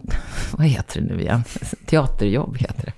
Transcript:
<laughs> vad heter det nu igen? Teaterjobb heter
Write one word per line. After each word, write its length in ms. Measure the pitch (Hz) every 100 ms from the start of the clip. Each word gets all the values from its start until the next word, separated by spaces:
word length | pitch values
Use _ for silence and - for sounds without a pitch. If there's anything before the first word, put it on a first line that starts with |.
| - - -
<laughs> 240 | - -
vad 140 | - 156
heter 340 | 127 - -
det 60 | -
nu 140 | 87
igen? 240 | - 120 117 - - - -
Teaterjobb 680 | 156 131 - 101 117 - 123
heter 360 | - - -